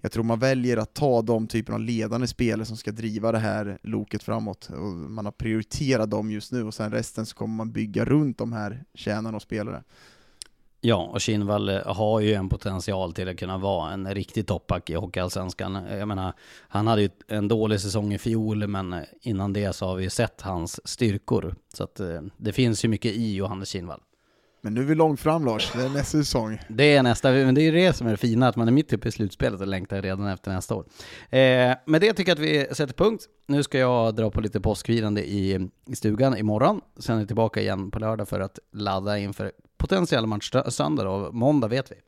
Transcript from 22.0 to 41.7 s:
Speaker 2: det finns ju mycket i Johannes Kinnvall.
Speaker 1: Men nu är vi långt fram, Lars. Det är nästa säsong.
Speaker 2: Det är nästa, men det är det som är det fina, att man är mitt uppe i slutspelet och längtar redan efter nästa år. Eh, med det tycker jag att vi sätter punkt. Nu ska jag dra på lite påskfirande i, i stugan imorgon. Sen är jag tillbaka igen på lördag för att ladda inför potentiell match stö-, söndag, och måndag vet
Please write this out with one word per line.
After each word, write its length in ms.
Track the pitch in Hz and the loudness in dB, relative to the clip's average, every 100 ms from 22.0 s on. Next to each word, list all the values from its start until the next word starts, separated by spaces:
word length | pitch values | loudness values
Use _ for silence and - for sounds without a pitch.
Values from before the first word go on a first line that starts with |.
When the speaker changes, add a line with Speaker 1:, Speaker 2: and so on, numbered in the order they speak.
| 92 82 85 - | -8 -8 -12 -8
Speaker 2:
det 160 | 107 | -4
finns 320 | 101 123 107 113 | 2 2 2 0
ju 40 | |
mycket 220 | 107 120 | 0 -2
i 240 | 104 113 98 | -2 -2 -2
Johannes 340 | 98 95 98 | -4 -6 -8
Kinnvall. 320 | 98 87 69 _ _ _ _ _ _ | -8 -8 -14 _ _ _ _ _ _
Speaker 1:
Men 120 | 107 | -4
nu 80 | 110 | -2
är 40 | 139 | 2
vi 100 | 156 | 4
långt 240 | 160 143 | 4 4
fram, 260 | 151 165 139 | 2 2 2
Lars. 260 | 110 - 120 | 0 -2 -2
Det 80 | |
är 60 | 127 | -2
nästa 280 | 139 127 156 | -2 0 0
säsong. 420 | 143 127 110 110 - | 2 0 -2 -6 -6
Speaker 2:
Det 260 | 110 147 143 | 4 8 8
är 80 | |
nästa, 280 | 127 110 139 | 6 4 4
men 240 | 131 131 131 | 6 6 6
det 60 | |
är 100 | 156 | 6
det 220 | 160 185 | 6 6
som 140 | - 120 | 4 0
är 40 | |
det 60 | 104 | 2
fina, 300 | 123 113 127 | 2 4 4
att 80 | 117 | 4
man 120 | 117 | 4
är 40 | |
mitt 220 | 131 156 | 4 4
uppe 140 | 107 113 | 0 -2
i 20 | |
slutspelet 500 | - 104 - 127 98 | -2 -4 -2 -2 -2
och 60 | 98 | -4
längtar 340 | 95 87 98 | -4 -4 -4
redan 260 | 95 95 101 | -4 -4 -4
efter 240 | 92 - | -4 -4
nästa 240 | 92 - 107 | -6 -4 -6
år. 100 | - - - - - | -6 -18 -20 -20 -2
Eh, 460 | 131 131 127 123 127 - | 4 6 6 4 2 2
med 160 | 156 | 4
det 120 | 208 | 4
tycker 180 | 208 185 | 2 0
jag 40 | 160 | 2
att 40 | |
vi 360 | 156 151 139 131 | 2 0 0 -2
sätter 180 | 143 | -4
punkt. 300 | - 180 220 - _ - | 2 2 2 -10 _ -2
Nu 160 | 143 | 0
ska 160 | 139 135 | 2 2
jag 360 | 127 123 113 110 | 4 4 2 2
dra 160 | 110 | 0
på 100 | 101 | 0
lite 200 | 110 107 | -2 0
påskfirande 680 | 107 101 - 117 107 104 76 | 0 0 0 0 2 0 0
i, 400 | 101 95 95 92 _ - | 0 0 0 -2 _ -12
i 100 | 123 | -2
stugan 420 | 110 107 135 117 | 0 2 2 2
imorgon. 440 | 107 107 147 208 - - | 0 4 2 2 -6 -12
Sen 180 | 117 113 | -2 -2
är 40 | |
jag 80 | 104 | 0
tillbaka 340 | 107 110 - | 2 2 0
igen 300 | 101 98 98 | -2 -2 -4
på 80 | 107 | -4
lördag 300 | 110 110 104 | -4 -4 -4
för 100 | 101 | -4
att 200 | 95 - _ | -6 -10 _
ladda 460 | 98 104 95 98 104 | -6 -2 -2 0 -2
inför 340 | 101 98 101 - _ _ | -2 -4 -8 -8 _ _
potentiell 480 | - 190 175 135 113 | 0 2 2 2 0
match 220 | 104 - | -2 0
stö-, 240 | 127 - | 0 0
söndag, 380 | - 147 151 98 | -2 0 0 0
och 260 | 95 92 120 | -2 -4 0
måndag 320 | 123 151 | 4 4
vet 240 | 113 | 2